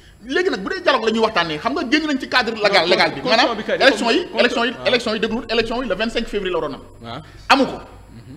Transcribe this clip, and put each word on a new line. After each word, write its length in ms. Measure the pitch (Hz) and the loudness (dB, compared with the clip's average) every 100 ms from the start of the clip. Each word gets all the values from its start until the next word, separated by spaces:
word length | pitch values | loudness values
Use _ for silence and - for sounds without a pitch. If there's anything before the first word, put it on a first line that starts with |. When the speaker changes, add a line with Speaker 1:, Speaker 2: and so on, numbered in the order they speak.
| - - | -20 -18
Speaker 1:
Léegi 260 | 226 320 370 | -4 -2 0
nag 120 | 247 | -2
bu 60 | 196 | -4
dee 80 | 381 | -2
dialogue 220 | 339 262 220 | 2 2 2
la 40 | |
ñuy 100 | 226 | 2
waxtaanee, 380 | 214 - 170 151 | 2 2 -2 -2
xam 140 | 226 | -4
nga 80 | 302 277 | -2 0
génn 160 | 294 311 | 0 0
nañ 120 | 277 | -4
ci 80 | 233 | 0
cadre 260 | 254 233 | 0 0
légal, 300 | 226 202 196 | 0 2 4
Speaker 2:
Non, 60 | 170 | 4
Speaker 1:
légal 240 | 220 170 | 2 2
bi. 60 | 139 | 0
Speaker 2:
constitution 160 | 240 226 | 0 2
Speaker 1:
Maanaam 200 | 269 220 | 2 0
Speaker 2:
bi 80 | |
kay, 120 | 220 185 | -2 2
Speaker 1:
élection 300 | 247 277 233 | 4 4 2
yi, 160 | 269 - | 0 0
Speaker 2:
con-, 80 | 202 | 0
Speaker 1:
élection 260 | 233 269 | 0 2
yi, 60 | 233 | -2
Speaker 2:
waaw. 140 | - - | -2 -2
Speaker 1:
élection 280 | 240 226 | 0 0
yi, 60 | 214 | -2
déglu, 180 | 220 226 - | -2 -4 -2
élection 320 | 226 226 233 | -2 0 -2
yi 60 | 262 | -2
le 60 | |
vingt-cinq 320 | 180 226 254 226 | -2 -2 -4 -4
février 240 | 208 185 | -4 -2
la 60 | 175 | -2
waroon 160 | 151 | -4
am. 60 | 123 - - | -8 -16 -18
Speaker 2:
Waaw. 180 | 117 123 - - - | -12 -12 -14 -4 2
Speaker 1:
Amu 160 | 262 247 | 4 4
ko. 60 | |
Speaker 2:
Mhm. 640 | - - - - 113 - | -4 -14 -20 -20 -20 -20